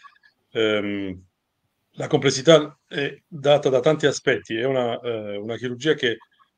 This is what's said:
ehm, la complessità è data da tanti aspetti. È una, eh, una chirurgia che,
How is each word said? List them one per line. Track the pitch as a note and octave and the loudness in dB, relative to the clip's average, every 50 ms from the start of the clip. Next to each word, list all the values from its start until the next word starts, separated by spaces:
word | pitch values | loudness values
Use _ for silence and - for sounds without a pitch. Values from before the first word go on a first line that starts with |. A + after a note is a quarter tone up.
| - - _ _ _ _ _ _ _ _ | -20 -20 _ _ _ _ _ _ _ _
ehm, | - A#2 A2 G#2+ G#2+ G#2+ G2+ G2+ G2+ G2 G2 F#2+ F2+ F#2 F#2 _ _ _ _ _ _ _ _ _ _ _ _ _ _ | -2 0 0 2 0 0 -2 -4 -4 -6 -6 -8 -10 -12 -16 _ _ _ _ _ _ _ _ _ _ _ _ _ _
la | - C3+ | -10 -2
complessità | - D#3 C3+ B2 C#3 C3 C3+ B2+ E3 E3 D3+ D3+ D3+ - _ _ | -2 0 0 2 0 0 2 6 6 6 6 4 0 -8 _ _
è | _ F3+ D3 C#3 D3 - - _ | _ -8 -6 -6 -6 -8 -12 _
data | _ F3+ C#3+ C3 C#3+ D3 C#3 - C#3+ | _ -12 -2 2 4 4 4 4 2
da | C3 B2 | 2 2
tanti | - D#3 D#3 D3+ D3 | 4 2 2 2 2
aspetti. | C#3 B2 - - C#3 A#2+ G2+ - - A2+ | 0 0 0 0 0 0 0 -2 -6 -4
È | A2 B2 | -4 -2
una, | C#3 C3+ B2+ A#2+ A#2 A#2+ B2+ | -2 -2 -2 -2 -2 -4 -6
eh, | B2+ A#2+ A2+ A2 G#2+ G#2 G2+ | -6 -6 -6 -6 -6 -8 -8
una | G2+ G#2 A2+ A#2 | -8 -8 -8 -8
chirurgia | G#2 A#2+ B2+ B2 A#2+ C3+ D#3+ D3+ | -8 -8 -8 -8 -2 0 0 0
che, | - C3 A#2+ A2 - - _ _ _ _ _ _ | 2 0 -2 -2 -4 -8 _ _ _ _ _ _